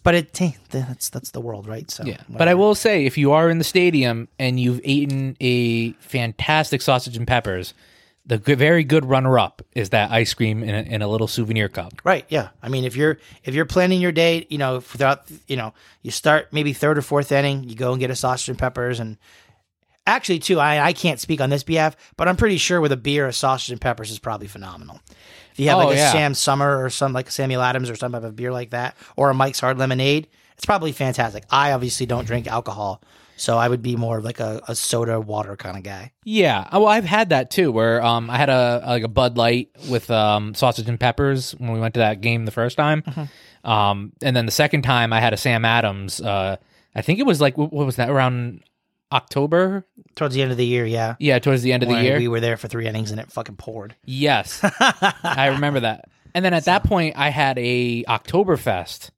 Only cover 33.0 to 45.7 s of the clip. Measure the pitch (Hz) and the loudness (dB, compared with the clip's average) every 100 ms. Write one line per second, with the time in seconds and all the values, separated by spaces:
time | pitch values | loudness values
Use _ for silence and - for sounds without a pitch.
33 | _ _ _ - - 117 120 123 123 120 | _ _ _ -8 0 2 2 0 -2 -2
34 | 117 113 110 - 113 107 - 117 - 120 | -2 -4 -6 -8 -8 -8 -8 -6 -2 -2
35 | 117 113 107 107 104 98 98 95 95 95 | 0 -2 -4 -6 -6 -10 -12 -12 -12 -12
36 | 110 _ 220 220 170 104 90 185 214 214 | -14 _ -4 2 2 2 0 4 4 4
37 | 180 208 208 143 123 - 143 110 113 117 | 2 0 2 2 2 0 2 2 2 2
38 | 117 117 117 123 143 131 123 120 123 120 | 2 0 -2 0 2 4 2 0 -2 -2
39 | 113 113 123 120 117 120 - _ 147 120 | 0 2 2 2 2 2 -2 _ -4 -4
40 | - 113 107 104 104 104 127 120 113 117 | 0 2 2 2 -2 0 0 0 -6 0
41 | 123 117 139 135 127 - 123 113 113 117 | 0 2 0 0 -6 -8 -6 -2 -2 2
42 | 110 104 117 117 110 117 120 135 151 156 | 0 2 -2 -2 -2 -2 -2 0 0 0
43 | 151 135 147 - - _ - 110 101 98 | -4 -10 -10 -14 -20 _ 0 2 2 0
44 | 101 _ 143 123 113 - 147 151 131 123 | -6 _ 0 0 0 0 2 2 2 2
45 | 117 113 117 107 131 113 113 | 2 2 2 0 0 0 2